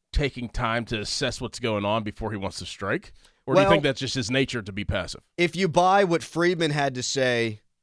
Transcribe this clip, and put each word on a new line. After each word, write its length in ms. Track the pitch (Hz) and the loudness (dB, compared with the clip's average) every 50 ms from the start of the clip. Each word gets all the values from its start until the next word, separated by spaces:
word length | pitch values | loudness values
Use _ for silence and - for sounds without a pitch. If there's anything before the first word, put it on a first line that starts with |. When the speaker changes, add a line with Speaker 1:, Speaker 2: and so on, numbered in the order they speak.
| _ _ - | _ _ -2
Speaker 1:
taking 340 | 147 151 131 - 127 120 110 | 0 0 -2 -4 -6 -10 -8
time 380 | - - 123 113 113 120 113 | -4 -2 -2 0 0 -2 -2
to 140 | - 123 107 | -2 -4 -6
assess 400 | 104 - - - 139 123 - - | -4 -4 -4 -2 -2 -4 -4 -4
what's 180 | 127 113 - - | -8 -8 -8 -4
going 240 | 123 117 110 104 101 | -2 -2 0 0 0
on 200 | 101 107 113 107 | 0 0 0 -2
before 280 | 104 - - 113 107 | -4 -8 -8 -6 -6
he 60 | 110 98 | -6 -6
wants 220 | 98 90 - - | -6 -6 -8 -8
to 60 | - | -10
strike? 460 | - - - 101 98 123 190 - - - - _ - _ _ - - | -12 -10 -8 -4 -4 -4 -4 -4 -8 -20 -20 _ -20 _ _ -4 2
Or 60 | 131 | 4
do 60 | 185 | 4
you 60 | 196 | 6
Speaker 2:
Well, 80 | 196 202 | 6 6
Speaker 1:
think 100 | 196 147 | 4 4
that's 160 | 143 135 - | 2 0 -2
just 160 | 135 123 - | -4 -6 -4
his 160 | 131 117 95 | -4 -2 0
nature 320 | 127 135 135 - - 120 98 | 0 0 0 0 -2 -6 -8
to 80 | 98 | -8
be 120 | 95 101 98 | -8 -8 -4
passive? 360 | - 113 98 85 80 - - - _ _ - | -4 -2 -4 -4 -4 -8 -14 -16 _ _ 0
Speaker 2:
if 180 | 175 170 165 | 0 0 0
you 120 | 170 190 175 | 0 0 2
buy 360 | 139 175 175 185 190 202 202 | 4 4 6 6 6 6 4
what 200 | 175 170 160 - | 4 2 0 -2
Friedman 480 | - - 160 170 175 185 160 170 151 | -4 -2 0 2 2 2 2 0 0
had 240 | 147 151 139 139 127 | 0 0 0 0 -2
to 80 | 127 120 | -2 -4
say, 580 | - - 135 131 127 120 117 117 113 107 - _ _ _ _ | -4 0 0 2 2 2 2 0 -2 -4 -8 _ _ _ _